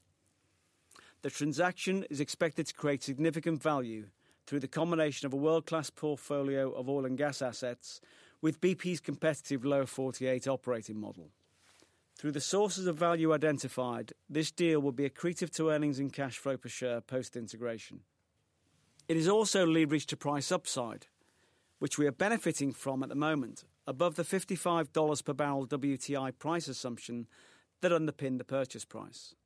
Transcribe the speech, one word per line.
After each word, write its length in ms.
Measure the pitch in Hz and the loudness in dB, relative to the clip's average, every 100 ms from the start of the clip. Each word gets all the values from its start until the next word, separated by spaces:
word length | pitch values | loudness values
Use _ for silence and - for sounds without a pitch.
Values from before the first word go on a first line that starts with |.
| _ _ _ _ _ _ _ _ _ - - _ | _ _ _ _ _ _ _ _ _ -20 -20 _
The 80 | 143 | -8
transaction 760 | - 147 143 180 180 - 190 190 | -2 -2 2 0 0 -2 -2 -2
is 100 | 139 | -4
expected 480 | 147 - 165 160 156 | -4 -2 -2 -2 -6
to 60 | |
create 280 | - 147 143 | -4 -2 0
significant 600 | - 131 160 156 170 156 | -2 0 0 0 -2 0
value 460 | 156 143 123 110 104 - _ _ - | 0 0 -2 -8 -12 -18 _ _ -6
through 140 | 143 | -4
the 80 | 131 | -2
combination 580 | - 165 165 151 131 139 | 0 2 2 2 0 -4
of 80 | |
a 40 | 139 | 0
world-class 520 | 151 165 156 160 139 | 2 2 2 -2 -4
portfolio 840 | - 151 143 - 143 139 135 131 | -4 -4 -4 -2 -2 0 0 -2
of 160 | - 127 | -2 -2
oil 160 | 143 131 | -2 0
and 120 | 131 | 0
gas 240 | 147 135 | -2 -2
assets 600 | 131 113 123 120 - - - - - _ | -4 -4 -6 -8 -12 -18 -20 -20 -20 _
with 180 | 156 151 | 0 2
B 160 | 185 180 | 2 2
P's 240 | 180 170 | 0 -4
competitive 640 | - 139 160 143 - 139 | -4 -2 0 0 -2 -2
Lower 220 | 131 139 131 | 2 2 0
forty-eight 640 | - 131 123 127 127 139 | -2 -4 -2 0 0 0
operating 520 | 131 - 117 110 107 | -2 -2 -4 -4 -10
model. 320 | 104 98 78 _ _ _ _ _ - _ _ - | -10 -12 -18 _ _ _ _ _ -20 _ _ -8
Through 180 | 151 | -4
the 80 | 143 | -2
sources 440 | - 190 208 180 185 | 0 2 2 2 -2
of 120 | 151 | 2
value 360 | 170 170 160 | 2 4 4
identified, 800 | 151 156 143 131 - 123 117 107 - - | 4 4 2 -2 -2 -2 -4 -6 -14 -4
this 220 | 147 156 | -2 -2
deal 280 | - 170 151 | 2 4 4
will 120 | 143 | 4
be 180 | 135 139 | 2 0
accretive 400 | - 175 175 170 - | 0 -2 -2 -4 0
to 140 | 160 | 2
earnings 280 | 151 147 131 | 4 2 0
and 160 | 139 | -2
cash 240 | 139 135 120 | -2 -4 -4
flow 200 | 135 135 | -4 -4
per 120 | - | -6
share 320 | - 127 117 | -4 -2 -2
post-integration. 1000 | - 131 117 123 110 110 120 113 - 92 - _ _ _ _ _ _ _ _ _ - | -2 -4 -4 -8 -10 -6 -6 -6 -10 -18 -20 _ _ _ _ _ _ _ _ _ -2
It 100 | 165 | 2
is 100 | 160 | 4
also 380 | 214 214 196 170 | 4 4 4 6
leveraged 400 | 160 156 151 - | 6 4 2 -2
to 100 | 135 | -4
price 340 | 143 143 - | -2 0 0
upside, 560 | 185 - - 117 107 - _ _ _ _ _ _ - | 0 0 -4 -4 -8 -16 _ _ _ _ _ _ -6
which 180 | 147 - | -2 2
we 80 | 147 | 2
are 60 | |
benefiting 600 | 127 196 226 175 151 139 | 4 2 4 2 0 0
from 300 | 123 143 135 | -2 -2 -2
at 80 | 135 | -2
the 60 | 139 | 0
moment, 480 | 151 151 117 - - _ - | 2 0 -2 -8 -20 _ -6
above 280 | 131 175 160 | 0 0 2
the 100 | 165 | 0
fifty-five 680 | 190 - 180 180 170 156 | -2 0 -2 2 2 2
dollars 300 | 160 151 143 | 2 2 2
per 120 | - | -2
barrel 320 | 139 147 139 131 | 0 0 0 -2
W 300 | 147 143 131 | -2 0 -2
T 220 | - 139 | -2 -2
I 140 | 131 | -4
price 360 | 127 151 170 143 | -4 -2 -2 -2
assumption 600 | 123 127 117 - 120 113 - - - _ _ | -6 -6 -8 -8 -8 -8 -16 -20 -20 _ _
that 140 | 180 | 4
underpinned 480 | 170 156 - 139 127 | 4 2 -2 -2 -4
the 40 | 120 | -2
purchase 380 | 135 131 110 | -2 -2 -6
price. 520 | - 110 95 - - - | -12 -14 -14 -16 -20 -20